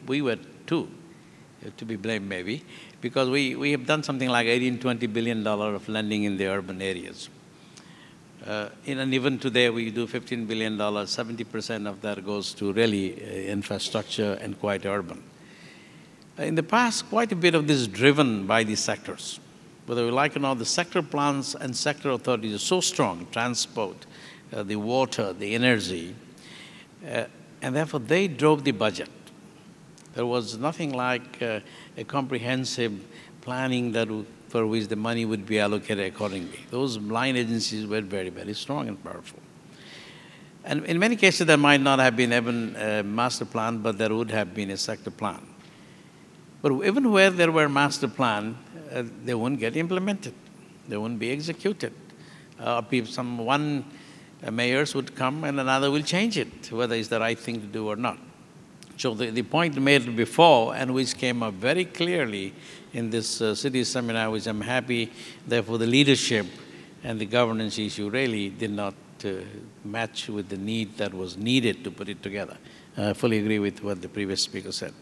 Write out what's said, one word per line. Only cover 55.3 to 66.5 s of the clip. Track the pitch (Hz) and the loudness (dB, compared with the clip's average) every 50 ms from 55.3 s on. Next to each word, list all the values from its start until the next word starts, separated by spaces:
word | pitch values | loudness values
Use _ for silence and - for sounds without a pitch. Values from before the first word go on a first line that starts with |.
| 139 156 160 | 0 -2 -2
and | 147 139 139 | -2 -2 0
another | 131 131 131 135 135 139 139 | 2 2 4 4 4 4 2
will | 151 - | 2 0
change | - - 180 214 233 208 170 | 0 0 0 0 0 0 -2
it, | 123 - - - - - 113 | -2 -4 -6 -12 -14 -6 -2
whether | 110 123 117 117 | -2 0 0 0
it's | 113 110 - | 0 0 0
the | 120 113 | 0 0
right | 110 113 117 113 | 2 0 0 -2
thing | - - 117 113 | -4 -6 -6 -6
to | 104 101 | -6 -8
do | 101 113 107 | -6 -6 -4
or | 107 104 | -4 -4
not. | 107 123 120 90 - - - - - - - - - - - - - - - - | -2 -2 -4 -4 -6 -10 -20 -20 -20 -20 -20 -20 -20 -20 -20 -20 -20 -20 -16 -8
So | - - 131 113 | -4 -2 -2 -2
the, | 104 123 117 | -2 -2 -2
the | 110 123 117 | -2 -2 -2
point | - - 156 170 170 143 135 | 0 2 2 2 2 2 2
made | 135 139 143 139 123 123 117 | 6 6 6 6 6 2 0
before, | 110 117 - - - 165 170 151 120 113 123 - | 0 0 2 6 8 10 10 10 10 6 4 0
and | - 131 127 127 | -2 -2 0 0
which | 131 131 123 - | 0 0 0 -2
came | - - 127 123 120 117 | -2 0 0 0 0 -2
up | 110 101 | -2 -2
very | 92 101 127 151 180 180 | 0 0 2 2 2 0
clearly | 175 - - 170 170 180 170 143 113 104 101 95 98 - - - - - - - - - | -2 -2 -2 -2 0 0 0 0 0 -2 -4 -6 -6 -10 -12 -18 -18 -18 -20 -16 -10 -6
in | 120 120 113 | -6 -4 -2
this, | 110 117 107 - - - | -2 -2 -2 -2 -2 0
uh, | 117 110 107 | 0 0 0
city | 104 - 139 127 127 120 | 0 -2 0 0 0 0
seminar, | - - 131 120 117 113 113 113 110 | 0 -2 -2 -2 -2 0 0 0 0
which | 110 110 98 113 | -2 -2 -2 -4
I'm | 107 107 | -4 -4
happy, | 101 110 127 131 120 127 123 117 113 113 - - - - - - - | -2 -2 0 0 0 0 0 -2 -2 -2 -6 -12 -16 -18 -18 -16 -4
therefore | - 120 117 104 107 117 113 | 0 0 2 2 2 0 0
the | 113 | 2
leadership | 117 120 135 143 139 135 123 - - 117 107 98 87 | 6 6 8 8 8 6 4 4 2 2 0 0 -2